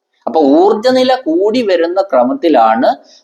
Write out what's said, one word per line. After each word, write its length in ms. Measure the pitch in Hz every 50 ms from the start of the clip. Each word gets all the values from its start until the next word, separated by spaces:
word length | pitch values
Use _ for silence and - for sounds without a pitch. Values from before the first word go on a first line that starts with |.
| _ _ _ _ -
അപ്പൊ 140 | 117 120 160
ഊർജ 480 | 151 135 139 160 180 208 220 208 220 254
നില 260 | 254 254 254 254 262
കൂടി 480 | 254 - 330 320 349 - 220 220 254 233
വരുന്ന 400 | 196 185 175 165 170 180 196 190
ക്രമത്തിലാണ് 920 | - - 127 123 127 139 139 - 170 147 120 117 110 113 120 135 139 - - - _ _ _